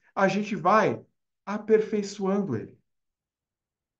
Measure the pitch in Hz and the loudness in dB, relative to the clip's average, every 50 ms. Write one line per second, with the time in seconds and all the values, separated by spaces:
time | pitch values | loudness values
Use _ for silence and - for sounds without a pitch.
0 | _ _ - - 196 190 185 208 202 - 220 165 151 180 208 220 196 147 113 113 | _ _ -2 0 2 2 2 0 -4 -4 -6 -2 2 4 4 4 4 2 -2 -4
1 | - _ _ _ _ _ _ _ - 196 202 214 - - 220 214 214 - 220 208 | -8 _ _ _ _ _ _ _ -12 -10 -10 -8 0 2 2 2 4 2 -2 -4
2 | 202 - - - 190 190 196 208 190 151 117 101 95 90 - _ _ _ _ _ | -4 -4 -8 -6 -2 -2 0 0 -2 -2 -4 -6 -6 -10 -16 _ _ _ _ _
3 | _ _ _ _ _ _ _ _ _ _ _ _ _ _ _ _ _ _ _ _ | _ _ _ _ _ _ _ _ _ _ _ _ _ _ _ _ _ _ _ _